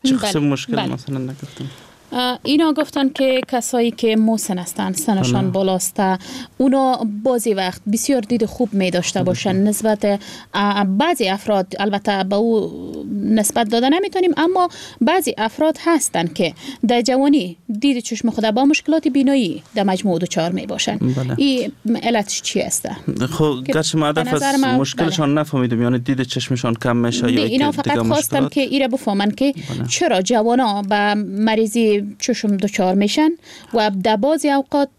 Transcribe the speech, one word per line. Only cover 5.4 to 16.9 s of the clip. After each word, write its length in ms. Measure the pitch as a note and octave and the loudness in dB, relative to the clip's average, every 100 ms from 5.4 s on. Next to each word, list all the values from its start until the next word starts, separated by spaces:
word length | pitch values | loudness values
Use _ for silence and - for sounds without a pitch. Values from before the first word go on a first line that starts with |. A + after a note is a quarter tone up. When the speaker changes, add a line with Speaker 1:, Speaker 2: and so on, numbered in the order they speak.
Speaker 1:
بله. 100 | F#3+ | 0
Speaker 2:
بالاسته، 680 | F#3+ F#3+ F#3 - - F#3+ F#3 - C4 B3 - | 0 0 0 -2 0 0 0 -6 -14 -16 0
اونا 480 | C4 C4+ C4 B3+ A3 G#3 | 2 4 2 0 -2 -2
بعضی 300 | A#3+ B3 A3+ | 0 0 0
وقت 280 | G3 F#3 F3+ - | 0 -2 -4 -4
بسیار 280 | A3+ - C4 | -2 2 0
دید 240 | G#3 A#3+ | 2 0
خوب 300 | A3 - A#3+ | 0 -2 -2
می 160 | G3 F#3 | 0 0
داشته 300 | E3+ F3 F#3+ | 0 -2 -2
Speaker 1:
بله. 60 | F3+ | 0
Speaker 2:
باشن 300 | F3+ G3+ F#3+ | 0 0 2
نسبت، 640 | G3+ G#3+ A3 G#3 G#3 G3+ - - - | 2 2 0 0 0 0 -4 -18 -6
اه، 300 | - G3+ G3+ | -2 0 0
بعضی 440 | G3 G3 D#4+ E4 G3 | 0 2 2 2 0
افراد، 380 | G3 - G3+ F#3+ - | -2 0 0 -2 -4
البته 460 | G3+ G3+ G#3 G3 | -2 -2 -2 -2
به 120 | F#3+ G3+ | 0 0
او 360 | A#3 A3 F3+ - - D#3 - G#3 | 2 2 0 -8 -12 -10 -8 -4
نسبت 440 | G3 A3 G#3 - A3 | 2 2 2 0 0
داده 200 | A#3 C4 | 2 2
نمیتونیم، 420 | E4 G4+ F#4+ F#4 - | 2 0 0 0 2
اما 320 | E4 F#4 F4 - - - | 2 2 0 -4 -20 -2
بعضی 340 | A#3+ F#4 C4+ - | 2 2 0 -4
افراد 400 | A3 - D#4 D#4 | -4 0 0 0
هستن 420 | E4 E4 - F3 E3 | 0 0 0 -2 -4
که 280 | - E3+ - - C4+ | -2 -2 -2 -16 -4
در 140 | G#3 | 2